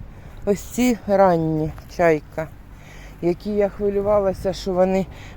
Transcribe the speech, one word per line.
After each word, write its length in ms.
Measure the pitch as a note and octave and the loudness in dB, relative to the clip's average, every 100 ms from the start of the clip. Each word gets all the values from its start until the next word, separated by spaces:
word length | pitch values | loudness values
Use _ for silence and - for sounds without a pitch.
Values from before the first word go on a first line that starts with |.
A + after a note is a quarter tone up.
| - - - - - | -16 -18 -18 -6 -2
ось 140 | G3+ | -2
ці 380 | - - B3 A3+ - | -2 0 2 0 2
ранні, 640 | G3 F#3+ E3+ D#3+ D#3 D#3 - - - | 4 6 4 2 0 -2 -6 -10 2
чайка, 520 | E3+ D#3 - - D#3 - - - - - - - | 4 4 0 -10 -10 -12 -20 -20 -20 -18 -18 -4
які 280 | E3+ F3 G#3 | -2 -2 -2
я 180 | G#3 G3+ | 0 0
хвилювалася, 840 | - G3+ G3+ G3+ G#3 G3 F3+ F#3+ | 0 -2 0 2 2 2 0 -4
що 200 | F3 - | -4 -2
вони 340 | F3+ F#3 F#3+ F#3+ - - | 2 2 2 -2 -8 -16